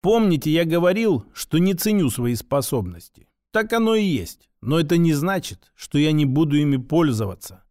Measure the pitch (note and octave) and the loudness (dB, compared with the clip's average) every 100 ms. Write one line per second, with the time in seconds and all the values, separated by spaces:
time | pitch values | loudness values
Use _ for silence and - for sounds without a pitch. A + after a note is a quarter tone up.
0 | F3+ A#3 G#3+ D#3+ D3+ D#3+ E3+ E3+ F3 F#3+ | 2 2 4 2 0 0 0 2 2 2
1 | A3+ D3 - - - D#3 F#3 F#3+ G#3+ G#3 | 0 -2 -4 -16 -4 0 2 0 0 0
2 | D3+ A2 A#2+ A#2+ - C#3+ C3 C3 F#2 E2+ | 0 -2 -4 -4 -2 -4 -2 -4 -4 -10
3 | - _ _ _ _ A3 A3 A3+ A3+ A3 | -20 _ _ _ _ -4 -2 0 2 2
4 | G#3 C#3+ E2+ - _ _ G#2+ D#3 D3+ E3+ | 0 -2 -6 -16 _ _ -2 -2 2 2
5 | E3+ D3 E3 G3 - - _ _ - C#3+ | 2 2 0 -4 -6 -16 _ _ -6 0
6 | D3+ D3+ D3 C3 D#3+ D3 D3 C#3 B2 D#3 | 2 2 2 2 2 2 2 0 0 0
7 | D#3+ A2+ G#2 F#2 - - _ | 2 0 -4 -8 -18 -20 _